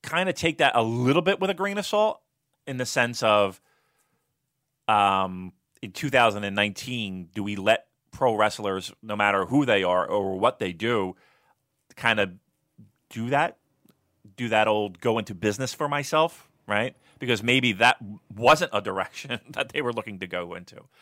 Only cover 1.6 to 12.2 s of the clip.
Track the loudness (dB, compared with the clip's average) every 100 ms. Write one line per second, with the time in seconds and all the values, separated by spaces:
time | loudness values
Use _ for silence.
1.6 | -4 -4 -2 0 0 -2 _ _ _ _
2.6 | -10 -6 -2 0 0 2 4 4 2 -2
3.6 | _ _ _ _ _ _ _ _ _ _
4.6 | _ _ 0 4 4 2 -2 -6 -14 -18
5.6 | _ _ -16 -10 0 4 4 2 -2 -2
6.6 | -2 -4 -10 -8 -8 -10 -10 -8 -6 0
7.6 | 2 2 -2 _ _ -2 0 2 0 0
8.6 | -4 -4 -6 -14 -8 0 2 2 2 2
9.6 | 4 2 4 0 0 -2 -2 0 0 0
10.6 | -6 -4 -2 -2 -2 -8 _ _ _ _
11.6 | _ _ _ -2 0 2